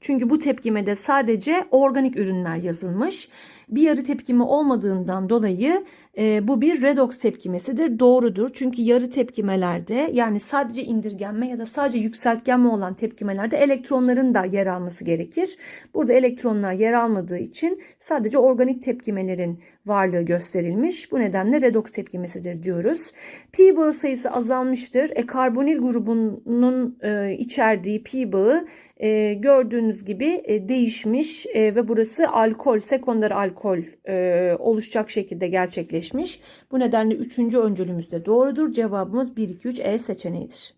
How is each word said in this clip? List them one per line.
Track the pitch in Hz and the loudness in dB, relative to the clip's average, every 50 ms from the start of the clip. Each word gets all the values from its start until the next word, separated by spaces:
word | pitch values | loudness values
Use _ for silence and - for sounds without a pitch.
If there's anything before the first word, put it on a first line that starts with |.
Çünkü | - - 285 262 233 233 | -2 -2 0 0 2 2
bu | 277 311 | 2 2
tepkimede | 254 285 254 233 - 226 214 208 202 190 208 | 2 0 -2 -2 -2 -2 -2 0 0 -2 -2
sadece | 196 - - 277 277 269 220 226 208 190 285 320 359 359 - | -2 -2 0 2 2 2 2 0 0 0 0 0 0 0 4
organik | - 262 277 269 254 269 269 262 247 | 4 4 4 6 4 2 0 0 0
ürünler | - 208 190 190 180 180 170 160 | 0 -2 -2 -2 -2 -2 -2 -4
yazılmış. | 165 175 180 170 170 - 180 175 190 240 359 381 - - - _ - - - - - _ _ | -4 -4 -4 -6 -6 -6 -6 -4 -2 -2 -4 -4 -8 -12 -14 _ -20 -20 -20 -20 -20 _ _
Bir | 214 247 311 | 0 2 4
yarı | 320 294 247 262 | 4 4 2 0
tepkime | - 285 - - - 247 240 240 | -4 -4 -6 -2 0 2 2 4
olmadığından | - - 285 302 285 262 226 190 202 190 185 180 175 185 190 190 185 | 4 2 2 4 2 2 2 0 0 -2 -2 -2 -2 -4 -4 0 2
dolayı, | 220 240 214 208 185 180 214 285 339 381 381 - - - - _ _ - | 2 2 2 2 0 0 2 2 2 0 -2 -4 -18 -20 -20 _ _ -2
e, | 214 220 214 214 208 208 | 0 2 2 2 2 2
bu | 180 226 | 2 2
bir | 226 311 349 294 247 | 2 2 2 4 2
redoks | 269 285 262 262 247 247 - | 2 4 4 2 0 0 -2
tepkimesidir. | - 226 - - - - 180 175 175 - 269 226 320 320 233 220 | -2 -2 -2 -2 -6 -6 -6 -4 -4 -4 -2 0 0 0 2 4
Doğrudur. | 254 247 247 254 247 233 185 190 214 262 254 | 6 6 6 6 4 2 0 0 -2 -2 -2
Çünkü | - 269 254 247 240 233 | -4 -4 -4 -2 -2 2
yarı | 220 240 247 247 247 | 4 4 4 2 0
tepkimelerde, | 247 277 247 247 - - 208 196 190 190 185 175 175 175 170 - 208 247 294 330 311 | 0 -2 -2 -2 -2 -4 -2 0 0 0 0 0 -2 -4 -4 -4 -2 -2 -2 0 0
yani | 240 240 226 208 208 | 0 0 2 0 -2
sadece | - - - 277 277 233 226 247 262 | -4 -2 -2 -2 -2 -2 -4 -8 -6
indirgenme | - 233 220 196 214 202 185 202 196 208 214 240 254 | -2 -2 -2 -2 -4 -8 -8 -8 -8 -6 -6 -6 -6
ya | 247 226 | -6 -8
da | 226 | -10
sadece | 220 - 294 285 277 233 240 | -8 -4 -2 -2 -2 0 -2
yükseltgenme | 214 220 226 - - 247 233 226 - - 247 247 247 240 | -2 -4 -6 -2 -2 -2 -2 0 0 0 2 4 4 4
olan | 226 208 196 180 190 | 2 0 -4 -6 -6
tepkimelerde | - - 220 240 - 214 202 196 196 202 226 - | -6 -6 -8 -6 -6 -6 -6 -4 -4 -4 -2 2
elektronların | - 277 285 277 247 262 - 285 254 254 247 254 247 269 254 233 | 2 2 2 2 0 -2 -2 0 2 2 2 2 2 2 2 2
da | 214 185 | 2 0
yer | 185 185 196 196 | 0 0 0 0
alması | 190 180 180 180 175 175 - - | 0 -2 -4 -6 -8 -8 -8 -4
gerekir. | 170 170 160 170 - - - 359 359 - - - - - - - - _ | -2 -2 -2 -2 -6 -4 -4 -4 -4 -4 -12 -20 -20 -20 -20 -20 -8 _
Burada | - 302 226 240 | -2 2 4 4
elektronlar | 262 254 247 247 247 - 247 220 214 202 196 185 | 4 4 4 0 0 -2 -2 0 0 -2 -2 0
yer | 185 220 220 233 | 0 2 2 4
almadığı | 240 233 233 220 196 175 175 180 175 | 2 2 2 0 -2 -2 -4 -6 -6
için | - - - - - 330 370 - - - - _ | -6 -8 -8 -4 -2 -2 -2 -4 -8 -20 -20 _
sadece | - - 320 302 214 214 233 285 | -6 -4 -2 -2 -2 0 2 4
organik | 240 262 262 240 254 254 269 254 - | 6 6 6 4 2 0 0 -4 -4
tepkimelerin | 254 233 240 - - 202 196 190 185 185 175 180 175 170 170 - _ _ _ _ | -6 -6 -4 -4 -6 -6 -4 -4 -4 -4 -4 -4 -4 -6 -8 -12 _ _ _ _
varlığı | 202 208 202 190 185 175 175 170 | -2 0 0 2 2 2 0 0
gösterilmiş. | 165 170 175 175 - - 185 170 170 170 208 254 349 359 - - - - | 0 -2 -2 -2 -4 -4 -4 -2 -2 0 0 0 -2 -2 -6 -8 -6 -2
Bu | 269 | -2
nedenle | 240 196 180 190 185 208 262 302 | -2 0 0 0 0 2 2 4
redoks | 254 247 240 220 214 - - | 4 2 2 2 -2 -2 -8
tepkimesidir | - 190 - - 180 180 175 175 185 175 180 175 165 165 | -12 -12 -10 -10 -10 -10 -8 -10 -10 -10 -10 -10 -8 -6
diyoruz. | 180 180 170 170 220 320 330 - - - - - - - - - _ - | -4 -4 0 0 0 -2 -2 -6 -12 -16 -18 -20 -20 -20 -20 -20 _ 4
Pi | - 381 381 359 | 6 8 8 8
bağı | 302 320 302 294 | 6 2 2 0
sayısı | 302 - 285 262 247 254 254 | 0 -2 -4 -4 -2 -4 -4
azalmıştır. | - 247 240 220 254 254 254 254 262 247 247 - - 247 277 311 - | -4 -2 -2 0 -2 0 0 -2 -2 -4 -4 -2 0 0 0 0 0
E, | - 240 | -4 -6
karbonil | 247 - 262 262 254 226 247 277 285 320 277 | -4 -2 0 0 2 2 2 2 2 2 2
grubunun, | 240 254 240 240 202 214 226 226 220 214 202 - - - 240 240 247 247 254 254 254 240 - _ - | 0 0 0 0 0 0 0 0 0 0 -2 -6 -6 -2 2 4 4 4 4 2 -2 -4 -6 _ -4
e, | 208 208 208 202 202 190 - | -4 -2 -2 -2 -4 -4 -4
içerdiği | 240 240 - - 247 220 220 202 175 190 214 214 214 | -6 -6 -2 2 2 2 2 2 0 -4 -4 -4 -6
pi | - - 262 262 208 190 | -6 -6 -6 -4 -2 0
bağı, | 190 190 220 277 339 330 320 - - - _ _ | 2 4 4 4 2 0 -4 -16 -20 -20 _ _
e, | _ - 214 220 214 214 208 208 | _ -2 0 2 2 2 0 -2
gördüğünüz | 202 214 277 277 262 254 220 220 240 226 220 208 - - | 0 4 6 6 6 6 2 0 0 0 0 -2 -2 -6
gibi, | - 208 185 247 311 349 359 - | -8 -6 -2 0 0 0 -2 -2
e, | - 208 214 190 190 | -2 -2 -2 0 -2
değişmiş, | 254 262 240 220 220 - - 214 220 262 311 311 - - - | 0 2 2 0 0 -4 -2 -2 0 0 0 -2 -6 -10 -12
e, | 508 453 226 220 214 202 | -4 0 2 2 4 4
ve | 226 240 - | 2 0 0
burası | 233 214 226 220 - - 330 - | 2 0 0 0 2 0 0 2
alkol, | - 226 220 226 220 220 - 285 240 214 | 4 4 2 2 2 0 0 2 2 2
sekonder | 208 - 277 262 254 - 240 220 214 208 | 0 0 -2 -2 0 0 0 0 0 0
alkol, | 202 202 202 190 185 - - 208 185 175 165 165 - _ _ - | 0 0 -2 -2 -4 -4 -2 -2 -2 -2 -2 -8 -12 _ _ -4
e, | 190 185 180 185 180 175 180 180 175 - | -2 0 0 2 2 2 2 2 0 0
oluşacak | - - 226 214 214 - - 233 214 214 | 2 0 0 0 -2 -4 -4 -4 -4 -2
şekilde | - 220 190 190 185 170 185 180 | -4 -6 -6 -6 -6 -6 -4 -2
gerçekleşmiş. | 175 185 180 180 180 185 170 170 - 165 165 - - 254 330 359 - - - - - - _ _ - | 0 0 -2 -2 -4 -8 -8 -6 -6 -6 -6 -6 -6 -6 -6 -6 -8 -14 -18 -20 -20 -20 _ _ -2
Bu | 262 | 0
nedenle | 254 240 247 226 220 220 220 | 0 2 2 2 2 2 0
üçüncü | - 240 240 - - 240 233 226 254 | -2 -4 -8 -4 -2 -2 0 2 2
öncülümüz | 226 214 202 185 190 175 180 170 165 - | 2 2 0 -2 -4 -4 -4 -6 -8 -6
de | - 170 170 | -8 -8 -2
doğrudur. | 185 214 240 254 277 262 262 311 302 - | 2 2 4 4 2 2 0 -2 -2 0
Cevabımız | 240 226 214 196 202 190 185 185 240 269 247 247 | -2 -2 -2 -2 -4 -4 -4 -2 -4 -4 -4 -4
bir, | 226 220 185 | -6 -6 -6
iki, | 180 175 _ 240 | -6 -8 _ -10
üç | 254 247 | -8 -4
E | - - 202 226 | -4 -2 -2 -2
seçeneğidir. | 233 - - - - 175 170 170 156 - - - - - _ | -4 -6 -10 -8 -8 -8 -8 -8 -10 -10 -14 -16 -18 -18 _